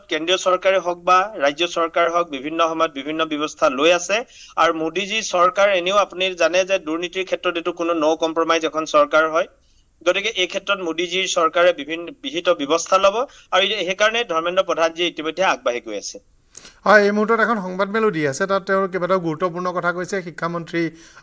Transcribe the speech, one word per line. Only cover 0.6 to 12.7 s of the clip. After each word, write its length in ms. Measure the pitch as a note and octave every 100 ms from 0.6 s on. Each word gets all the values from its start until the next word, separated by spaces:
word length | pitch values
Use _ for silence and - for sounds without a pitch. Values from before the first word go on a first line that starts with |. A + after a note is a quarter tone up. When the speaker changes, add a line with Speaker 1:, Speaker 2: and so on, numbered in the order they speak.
| F#3+ F#3+
Speaker 1:
হওক 200 | F3 F3
বা 340 | F3 F#3 G3+ G3+
ৰাজ্য 300 | C#3+ D3+ F3
চৰকাৰ 420 | F3 E3 F3+ E3+
হওক, 200 | F3 E3+
বিভিন্ন 380 | C#3 D3 E3 E3
সময়ত 240 | D#3+ D#3+
বিভিন্ন 340 | C#3 C#3 D#3+ D#3+
ব্যৱস্থা 440 | D3 D3+ - D#3
লৈ 220 | C3 D#3+
আছে। 340 | F3 F3+ G#3+ C4 - - -
আৰু 180 | D#3+
মোদীজী 480 | D#3+ D#3+ E3+ G3+ A3
চৰকাৰ 480 | - F3+ F3+ F#3+ G3+
এনেও 260 | F#3 F3 G3+
আপুনি 380 | F#3+ F3 F#3
জানে 300 | F3 D#3+ F3+
যে 160 | F#3 F#3+
দুৰ্নীতিৰ 460 | D#3 E3 F3 F#3 F#3
ক্ষেত্ৰত 300 | F3 F3+ E3+
এইটো 160 | F3
কোনো 220 | E3+ E3+
ন' 220 | E3+ D3+ D#3+
কম্প্ৰমাইজ 500 | D#3+ D#3+ E3 E3 D#3
এখন 200 | D#3 D#3
চৰকাৰ 460 | D3+ C#3+ D#3 D#3+
হয়। 160 | D#3+ G3+ _ _ _ _ _ E3
গতিকে 220 | F#3 G3+
এই 180 | F#3 F3
ক্ষেত্ৰত 320 | G3 G3 G3
মোদীজীৰ 480 | E3+ D#3+ F3 F#3 F3+
চৰকাৰে 460 | F#3 D#3+ F3 F3
বিভিন্ন 320 | D#3+ C#3+ E3 E3+ C#3
বিহিত 280 | C3+ E3 F3
ব্যৱস্থা 480 | E3+ C#3